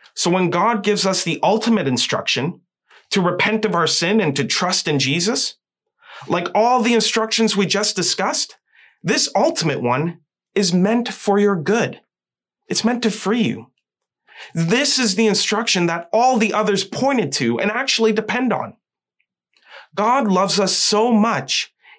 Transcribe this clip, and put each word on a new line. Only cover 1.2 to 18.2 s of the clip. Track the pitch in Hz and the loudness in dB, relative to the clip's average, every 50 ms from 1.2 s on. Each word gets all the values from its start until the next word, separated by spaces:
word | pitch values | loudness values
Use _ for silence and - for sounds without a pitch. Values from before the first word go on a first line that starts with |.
| - | -2
the | 170 185 - | -4 -4 0
ultimate | - 180 220 220 - 240 226 190 135 | 0 0 0 2 2 2 0 2 2
instruction | 139 123 123 - - - 95 - - - 123 135 175 - - _ _ _ _ _ _ - - _ - | 0 0 -2 -2 -2 -2 -4 -2 -4 -2 -2 -2 -4 -6 -10 _ _ _ _ _ _ -20 -20 _ -4
to | - 202 | -2 0
repent | 175 175 - - - 202 220 220 220 | 0 0 0 0 0 0 0 0 0
of | 196 175 | 0 0
our | 170 160 | 0 0
sin | 156 - - 170 180 214 220 | 0 0 0 0 2 2 2
and | 180 147 135 | 2 0 0
to | 147 120 | -2 -2
trust | - - - - 180 180 - - | -2 -2 -2 -2 -2 -2 -2 -2
in | 160 147 135 | -2 -2 0
Jesus, | 131 135 156 170 175 220 269 269 - - - _ _ _ _ _ _ _ _ _ _ - - - - | 0 0 0 0 0 -2 -2 -2 -4 -6 -8 _ _ _ _ _ _ _ _ _ _ -20 -20 -20 -6
like | - 175 180 175 - - | -4 -4 -4 -4 0 2
all | 208 226 240 254 247 | 2 4 4 4 2
the | 214 240 233 | 4 4 2
instructions | 220 220 - - 226 220 220 - 226 226 214 202 | 2 2 2 0 0 -2 0 0 0 2 2 2
we | 202 190 | 0 0
just | 143 - 202 214 - - | 0 0 0 -2 -2 -2
discussed, | 190 170 - - - 190 269 294 - - - - _ _ _ _ _ - _ _ _ | -2 -2 -2 -2 -2 -2 -2 -2 -4 -6 -6 -10 _ _ _ _ _ -20 _ _ _
this | - 165 294 302 - - - | -4 -2 0 0 0 0 0
ultimate | 196 254 339 330 - 165 156 131 120 | 2 2 2 0 0 -2 -2 -2 0
one | 123 120 123 139 160 175 170 - _ _ _ _ _ _ - | 0 0 0 0 0 -4 -6 -10 _ _ _ _ _ _ -2
is | 196 196 170 180 | 0 0 2 2
meant | 180 185 208 233 247 240 - | 2 4 4 2 0 -2 -4
for | - - - 208 196 202 | -8 -4 0 2 2 4
your | 208 202 196 | 4 2 2
good. | 165 139 185 220 233 147 - - - _ _ _ _ _ _ _ _ _ _ _ _ _ | 0 0 0 0 0 0 -4 -6 -12 _ _ _ _ _ _ _ _ _ _ _ _ _
It's | - - - - | -6 -6 -2 0
meant | 233 247 233 233 | 0 -2 0 -2
to | 214 | -2
free | - - - 190 233 240 190 | -2 -2 -2 -2 0 2 0
you. | 113 104 - - _ _ _ _ _ _ _ _ _ _ _ _ _ - - - - - | 0 -2 -6 -12 _ _ _ _ _ _ _ _ _ _ _ _ _ -20 -20 -20 -10 -4
This | 165 165 165 226 262 285 - - 254 | -2 0 2 2 2 2 0 0 0
is | 240 202 185 | 0 0 2
the | 233 226 | 2 2
instruction | 208 196 - - - 214 220 226 - - 185 175 | 2 2 0 0 -2 -2 -2 -2 -2 0 0 0
that | 170 165 170 - - | 0 -2 -4 -6 -2
all | - 226 247 262 254 | 0 2 2 4 2
the | 208 226 202 - | 2 0 0 0
others | 214 214 208 196 190 - | 0 0 0 0 -2 -2
pointed | - - - 254 277 269 226 170 135 - | -6 -6 -2 -2 0 0 0 -2 -2 -4
to | - 131 117 117 - | -2 -2 -2 -2 -2
and | 190 208 | -2 -4
actually | 220 247 269 269 - 226 226 226 208 | -4 -4 -4 -2 0 2 2 2 2
depend | 214 | 0